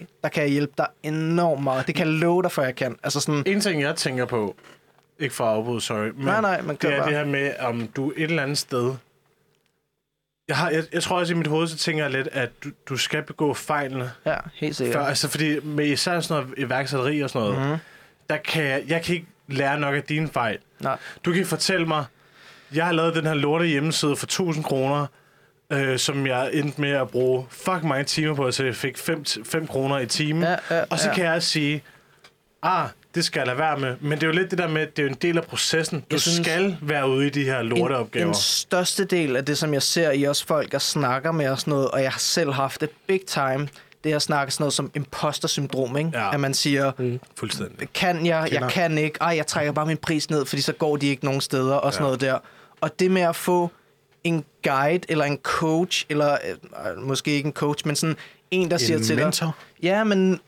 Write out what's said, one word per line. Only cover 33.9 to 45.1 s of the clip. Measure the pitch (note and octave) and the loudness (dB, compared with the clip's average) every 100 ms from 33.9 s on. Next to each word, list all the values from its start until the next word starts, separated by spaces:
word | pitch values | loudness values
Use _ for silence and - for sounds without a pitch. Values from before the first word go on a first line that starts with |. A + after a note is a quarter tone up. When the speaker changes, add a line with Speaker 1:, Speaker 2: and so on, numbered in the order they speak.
| B2 | -2
Speaker 2:
Men | D3 | -2
det | D3+ | 0
er | F#3 | 2
jo | |
lidt | - F#3 | 2 0
det | F3+ | 0
der | E3+ | 0
med, | D#3 | 0
at | D3+ - | -2 0
det | |
er | C#3 | -2
jo | |
en | C3+ | 0
del | E3+ E3 | 0 0
af | |
processen. | D#3+ A#2 - - - D#3+ | -2 -2 0 0 0 -4
Du | - | -2
Speaker 1:
Jeg | D3+ | 0
synes, | D#3 E3+ E3+ | 2 0 0
Speaker 2:
skal | E3 G3 E3 | 0 0 -2
være | D3 D3 C3+ | -2 0 2
ude | C3 C#3+ | 2 2
i | |
de | C#3 | 2
her | C3+ C3 | 0 0
lorteopgaver. | A2+ A#2 B2+ C3 A2 A#2+ G#2 | 0 2 2 0 -2 0 0
Speaker 1:
en, | |
en | G2+ | 2
største | - - - F#3 F3+ - F#3 | 2 0 0 0 0 0 2
del | F3+ D3+ B2+ | 2 2 0
af | C3+ | 0
det, | C#3+ | 0
som | D#3 | 2
jeg | C#3+ | 2
ser | - F3 D#3+ | 2 2 4
i | C#3 C#3 | 4 2
os | C#3 | 2
folk, | - D#3 A#2 | 2 0 0
der | C#3 | -2
snakker | - D#3 C3 C3 D#3 | 0 0 2 2 0
med | E3 C3+ | 0 0
og | C3 | 0
sådan | - | 0
noget, | C#3+ C3+ | 0 2
og | C3+ | 2
jeg | C3 | 0
har | - | 0
selv | - - D#3 | 0 0 0
haft | C3+ C3+ - | 0 -2 -2
det | D3+ - - | -6 -6 -2
big | F#3+ F#3+ | -2 0
time, | - C3+ C3+ D3 - - - | -2 0 0 -4 -8 -20 -6
det | D#3 | -2
er | D3 | 0
at | |
snakke | - D3 C3+ | 2 2 0
sådan | - | 0
noget | D3 | 0
som | C3 C#3 D3 | 0 -2 -6
imposter-syndrom, | C3+ | -6